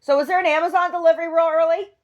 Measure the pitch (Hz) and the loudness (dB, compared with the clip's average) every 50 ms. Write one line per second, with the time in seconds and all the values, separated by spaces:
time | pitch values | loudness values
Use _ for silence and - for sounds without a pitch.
0 | _ - 285 277 294 254 370 359 370 349 302 311 320 349 311 370 349 349 349 349 | _ 0 0 0 0 0 -2 0 0 0 0 0 -2 0 -2 0 -2 -2 -4 0
1 | 339 330 330 330 339 339 320 330 330 330 311 320 330 320 330 359 403 392 _ _ | 2 2 2 2 -2 -4 0 0 0 2 2 0 0 0 0 -2 -4 -10 _ _